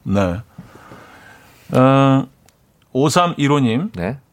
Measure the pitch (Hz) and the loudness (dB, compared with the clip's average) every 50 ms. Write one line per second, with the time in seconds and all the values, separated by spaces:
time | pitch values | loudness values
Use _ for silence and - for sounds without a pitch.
0 | - - 95 98 98 90 85 104 117 _ _ - - - - - - - - - | -8 -4 -2 -2 0 -2 -2 -6 -10 _ _ -20 -20 -20 -20 -20 -20 -20 -20 -20
1 | - - - - - - - - - _ _ _ _ - - 127 127 131 135 135 | -20 -20 -20 -20 -20 -20 -20 -20 -20 _ _ _ _ -4 0 2 2 4 4 4
2 | 135 135 135 135 135 - _ _ _ _ _ _ _ _ _ _ _ _ - 127 | 2 2 2 0 0 -4 _ _ _ _ _ _ _ _ _ _ _ _ -4 -2
3 | 139 156 - 180 175 175 156 - 143 139 143 147 135 120 110 123 170 214 - - | 0 0 2 2 0 0 0 -2 0 0 2 2 2 0 0 -2 -4 -6 -8 -8
4 | 85 92 127 139 _ _ | -6 -6 -8 -8 _ _